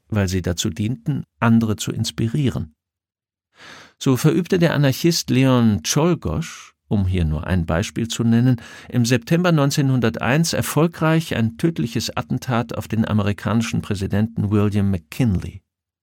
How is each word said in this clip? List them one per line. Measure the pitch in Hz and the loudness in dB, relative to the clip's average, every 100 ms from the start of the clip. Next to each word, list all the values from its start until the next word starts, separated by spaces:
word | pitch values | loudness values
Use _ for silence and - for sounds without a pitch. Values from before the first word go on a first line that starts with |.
| _ | _
weil | 104 98 | -2 0
sie | 92 | -2
dazu | 87 87 110 | -2 -4 -4
dienten, | - 107 131 - 139 - _ | -4 -4 -4 -4 -6 -6 _
andere | 113 113 113 104 | 4 4 4 0
zu | - | -4
inspirieren. | - 110 - 113 151 135 - - _ _ _ _ _ _ _ _ _ - - - _ | -4 -6 -4 -4 -2 -2 -2 -8 _ _ _ _ _ _ _ _ _ -20 -20 -20 _
So | - 127 | 0 2
verübte | 156 165 175 185 | 4 2 2 2
der | 170 | 2
Anarchist | - 143 127 165 170 - | 2 2 2 0 0 0
Leon | 127 135 127 117 101 | 2 4 4 4 2
Czolgosz, | - - 165 165 - 80 165 - - _ - | 0 0 2 0 -2 -4 -6 -12 -20 _ -4
um | 107 92 | -2 0
hier | 92 80 | 0 0
nur | 76 - | -2 -2
ein | 92 82 | -2 0
Beispiel | 82 110 - 113 | -2 -2 -4 -6
zu | - | -2
nennen, | 117 117 123 123 - - - | 2 4 4 2 -4 -20 -6
im | 123 117 | -2 2
September | 123 - 170 180 | 0 2 0 4
neunzehnhunderteins | 160 139 147 139 131 117 113 - 143 165 | 4 2 2 0 2 0 0 0 0 0
erfolgreich | - - - 165 - 160 160 160 - | -2 -2 0 0 0 0 0 0 -2
ein | 113 113 | -2 0
tödliches | 170 165 - - - - | -2 -2 -4 -4 -6 -6
Attentat | 120 127 - 117 117 - | -6 -6 -2 -2 -2 -6
auf | - | -4
den | 110 113 | -2 0
amerikanischen | 107 98 101 - 110 226 - | 0 0 -2 -2 -2 0 -4
Präsidenten | - 98 95 95 113 - 107 | -4 -4 -2 0 0 -2 0
William | 104 104 101 98 | 2 2 2 0
McKinley. | 95 - - 127 87 76 85 - _ _ _ | -2 -4 -2 0 0 -4 -12 -20 _ _ _